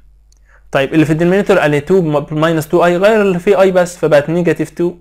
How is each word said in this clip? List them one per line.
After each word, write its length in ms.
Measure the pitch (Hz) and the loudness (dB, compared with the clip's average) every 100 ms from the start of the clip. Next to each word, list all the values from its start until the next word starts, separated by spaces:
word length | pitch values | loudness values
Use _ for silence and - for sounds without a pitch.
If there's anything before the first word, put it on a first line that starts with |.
| _ _ _ _ _ - - | _ _ _ _ _ -20 -6
طيب 220 | 135 139 | -4 -2
اللي 100 | 160 | 0
في 80 | 151 | 0
الدينومينيتور 460 | 156 175 196 202 185 | 0 0 0 2 0
قال 120 | 151 | 2
لي 100 | 147 | 0
two 120 | 147 | 0
م-، 340 | 190 156 147 147 | 0 0 -2 -4
ماينس 380 | 151 160 165 156 | -2 -2 -2 -2
تو 160 | 170 | 0
اي، 120 | 175 175 | 2 2
غير 260 | 202 220 | 2 2
اللي 160 | 202 175 | 0 0
فيه 180 | 208 185 | 0 2
I 100 | 190 | 2
بس، 300 | 180 175 - | 0 -2 -4
فبقت 340 | 156 185 185 | 0 0 0
نيجاتيف 400 | 170 170 156 156 | -2 -2 -2 -6
تو 240 | - 175 175 | -6 -6 -6